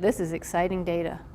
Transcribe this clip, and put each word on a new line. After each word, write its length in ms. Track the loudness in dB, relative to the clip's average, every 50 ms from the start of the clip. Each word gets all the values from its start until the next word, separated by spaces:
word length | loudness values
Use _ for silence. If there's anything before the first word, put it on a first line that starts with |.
This 180 | 4 4 2 2
is 140 | -2 -2 -2
exciting 500 | -6 -6 -2 0 2 2 2 2 0 0
data 360 | 0 0 0 0 -2 -4 -8 -12 -16